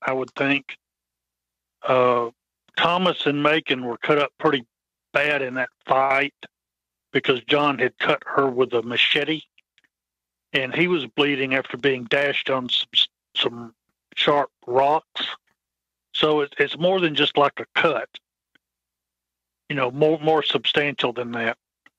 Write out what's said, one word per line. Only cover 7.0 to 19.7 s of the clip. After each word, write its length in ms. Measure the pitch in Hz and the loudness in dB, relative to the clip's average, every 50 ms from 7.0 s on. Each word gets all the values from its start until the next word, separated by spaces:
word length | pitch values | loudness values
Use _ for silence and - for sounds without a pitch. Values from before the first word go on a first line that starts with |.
| _ _ | _ _
because 280 | - 131 - - 131 120 - | -4 0 2 2 0 0 0
John 340 | - 147 147 147 143 135 120 | 0 2 2 2 2 2 2
had 200 | 127 120 - - | -2 -2 -2 -2
cut 240 | - - 151 - - | 0 0 0 0 -4
her 220 | - - 139 139 131 | -2 0 2 2 2
with 240 | 120 123 127 123 | 2 0 0 2
a 100 | 123 117 | 0 -2
machete, 600 | 113 120 120 117 - - - 151 143 147 160 151 - _ _ _ _ _ _ _ _ _ _ _ _ _ _ _ _ _ _ _ _ _ | -2 -2 0 0 0 2 2 0 0 -2 -4 -4 -6 _ _ _ _ _ _ _ _ _ _ _ _ _ _ _ _ _ _ _ _ _
and 220 | - 139 131 127 131 | -4 -4 -2 -2 0
he 120 | 151 180 180 | 0 0 0
was 180 | 180 156 127 | 0 -2 -2
bleeding 480 | 117 - 151 143 143 143 131 135 131 131 | -4 -2 0 0 0 0 -2 -2 -2 -2
after 220 | 135 - - - | -2 -2 -4 -8
being 280 | 123 123 139 131 127 120 | -2 0 0 0 0 -2
dashed 460 | - 147 143 143 139 135 - - - | -2 0 0 0 0 -2 -4 -2 -2
on 180 | 135 131 123 120 | -2 -2 -2 -2
some, 200 | - - - - - - - - _ _ _ _ _ | -4 -4 -4 -2 0 0 0 0 _ _ _ _ _
some 380 | - 117 117 120 117 120 113 - _ _ _ _ _ _ _ - | -4 -4 -4 -4 -8 -14 -16 -18 _ _ _ _ _ _ _ -4
sharp 360 | - - 160 147 143 131 - _ _ _ | -2 0 2 2 2 0 -2 _ _ _
rocks. 600 | 123 120 135 139 143 151 160 - _ _ - - - - - _ _ _ _ _ _ _ _ _ _ _ _ _ _ - | 0 2 2 4 4 2 0 -2 _ _ -8 -8 -8 -8 -14 _ _ _ _ _ _ _ _ _ _ _ _ _ _ -2
So 280 | - 160 156 151 151 | 0 2 2 2 0
it, 120 | 143 - - - | 0 -2 -2 -2
it's 200 | 143 131 - 143 | -2 -2 0 0
more 220 | 170 185 190 190 | 0 2 2 2
than 140 | 175 160 143 | 0 0 0
just 240 | 139 147 - - 147 | 0 0 2 2 2
like 200 | 143 139 - - | 2 2 0 -4
a 80 | 143 - _ | -10 -6 _
cut, 340 | 175 175 165 135 107 - - - - - _ _ _ _ _ _ _ _ _ _ _ _ _ _ _ _ _ _ _ _ _ _ _ _ _ _ _ _ | 0 0 2 0 -2 -6 -8 -14 -20 -20 _ _ _ _ _ _ _ _ _ _ _ _ _ _ _ _ _ _ _ _ _ _ _ _ _ _ _ _
you 80 | - | -8